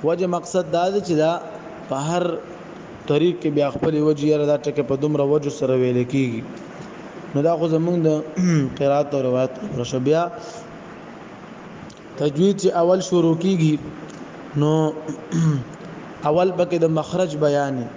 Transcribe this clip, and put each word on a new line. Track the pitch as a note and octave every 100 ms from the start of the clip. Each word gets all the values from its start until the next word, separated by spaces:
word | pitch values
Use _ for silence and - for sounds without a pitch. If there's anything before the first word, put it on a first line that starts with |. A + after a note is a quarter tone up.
وجه | D3+ E3+ F#3
مقصد | F3 E3+ F#3 E3
دا | E3 F3+
دی | G3+
چې | F3
دا | D#3 D#3 E3+ - - - - -
په | C3+
هر | D3 F3 F3 D#3+ - - - - - - -
طریق | D3 E3+ E3+
کې | D#3
بیا | D3 C#3+
خپلې | - D#3 D3+
وجې، | D3+ D3+ D3
یاره | D3+ D3
دا | D3
ټکي | D3 C#3+
په | B2+ C3+
دومره | D3+ D3
وجو | C#3 D3+ C#3+
سره | - C3
ویل | C3 B2+ B2
کېږي. | B2 C3+ C3 A2+ - - - - - - - - -
نو | C#3
دا | D#3+ E3
خو | E3
زمونږ | D#3+ E3 F3
د | D#3+ D3+ D3+ -
<clears throat> | F3+ D#3+ C3 B2
قرات | C#3 C#3+ C#3+ C#3
او |
روایت | B2+ B2+ B2+ -
خبره | G#3 C3+
شوه. | A#2+ C3
بیا | B2+ D#3+ E3+ - - - - - - - - - - - - - - - - - - -
تجوید | D3+ C#3+ F#3+ F#3+
چې | F3+
اول | E3+ E3+ F#3
شروع | F#3 F3+ E3 D#3+
کېږي، | F3+ F#3 D#3+ D3 - - - - - - - D3
نو | D3 D#3 D#3 - D#3 D3 - E3 D#3+
<clears throat> | C#3+ A#2+ - - - - - D3+
اول | D#3+ F#3
پکې | F3 F3 F3
د | D#3+
مخرج | D#3+ D3 F3 F#3 D3+
بیان | D3+ C#3+ C#3+ C3
وي. | A#2